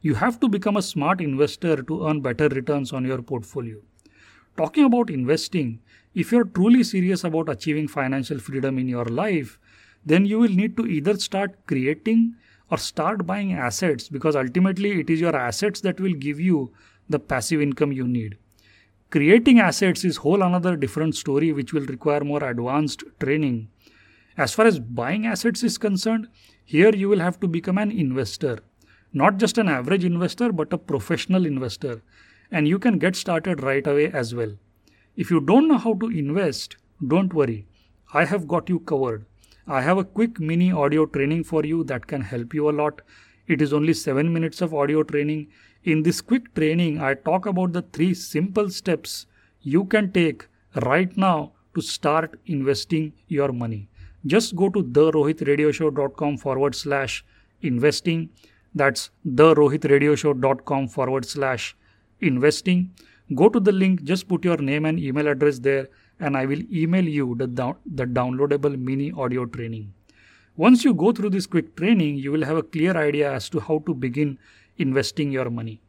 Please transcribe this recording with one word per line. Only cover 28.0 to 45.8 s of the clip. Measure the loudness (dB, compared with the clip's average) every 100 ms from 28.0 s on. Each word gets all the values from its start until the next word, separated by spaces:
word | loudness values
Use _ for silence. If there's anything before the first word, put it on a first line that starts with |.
| -2 -2 -4 -4 -6 -6 _ _ _ _ _
Not | 2 2 2
just | 0 2
an | 0
average | 0 0 0
investor, | 0 0 -2 -2 -2
but | -2 -2
a | -4
professional | -4 -6 -2 -4 0 0 2
investor. | -2 -6 -8 -10 -10 _ _ _ _ _
And | 0 2
you | 2
can | 2 2
get | 0 -2
started | -2 -2 -2 -4
right | 0 0 2
away | 2 2
as | 0 -4
well. | -4 -6 -8 _ _ _ _ _ -8
If | 0
you | 0
don't | 4 4 6
know | 2
how | 2
to | -2 -2
invest, | -4 -2 -2 -2 -4 -12 -16 _ _ 0
don't | 0 2
worry. | 0 0 -2 -10 _ _ _ _
I | 0 0
have | 0 -2
got | -4 -2
you | -4
covered. | -2 -2 -2 -4 -10 _ _ _ -6
I | -2
have | 0 0
a |
quick | -2 -2 -2 -2
mini | -2 2 2
audio | 2 2 2
training | 0 0 -2 -2
for | -2 -4
you | -2 -4
that | -4 -6 -6
can | -8
help | -6 -8 -6
you | -2 -2
a |
lot. | 0 -2 -4 _ -20 _ _ -4
It | 0
is | 2
only | 2 0
seven | 0 0 0 0
minutes | 0 -2 -4
of | -4
audio | -2 0 0
training. | 0 -2 -2 -4 -8 _ _ _